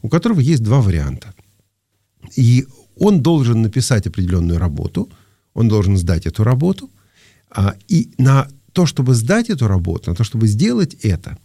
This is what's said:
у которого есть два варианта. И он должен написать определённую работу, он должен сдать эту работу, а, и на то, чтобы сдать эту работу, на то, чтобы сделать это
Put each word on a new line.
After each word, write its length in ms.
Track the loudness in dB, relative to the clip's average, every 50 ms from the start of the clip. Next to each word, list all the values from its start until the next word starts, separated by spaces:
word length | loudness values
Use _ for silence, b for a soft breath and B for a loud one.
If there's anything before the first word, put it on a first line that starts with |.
у 80 | -4 -2
которого 300 | -2 0 0 0 0 2
есть 240 | 2 2 2 2 2
два 180 | 2 2 2
варианта. 540 | 2 2 2 0 -2 -4 -6 -8 -12 -18 -20 _ _ _ _ _ _ _ _ _ _ _ _ _ _ _ _ _ -20 -10 -2
И 300 | 0 2 4 4 2 0 -4 -14 -20 _ _ _ 0
он 240 | 2 2 2 4
должен 400 | 2 2 2 2 2 2 2 0
написать 460 | 0 0 -2 -2 -2 0 0 -2 -2 -4
определённую 500 | -4 -4 -2 0 0 0 0 0 0 0
работу, 500 | 0 -2 -4 -4 -8 -6 -6 -6 -8 -8 b b b b b b b b _
он 140 | -2 0 2
должен 300 | 2 2 2 2 0 0
сдать 280 | 2 0 -2 -2 -2
эту 180 | -6 -2 0 0
работу, 460 | 0 2 2 0 0 -2 -4 -8 -20 b b b b b b b b b b b b
а, 240 | -4 -2 -2 -2 -2 -6 _ _
и 220 | 0 0 0 -2 -2 0
на 300 | 2 4 4 2 2 -2 -10 -20 _ _ _
то, 140 | -2 -2 0
чтобы 260 | 0 -2 0 0 0
сдать 380 | 0 2 0 0 0 0 -2
эту 160 | -2 -2 0 0
работу, 420 | 0 0 0 -2 -4 -6 -4 -6
на 60 | -2
то, 80 | -2 -2
чтобы 240 | -4 -2 0 0 0
сделать 480 | 2 2 0 0 0 0 -2 -4 -4 -6 -2
это 340 | -2 -2 -2 -4 -12 -16 -16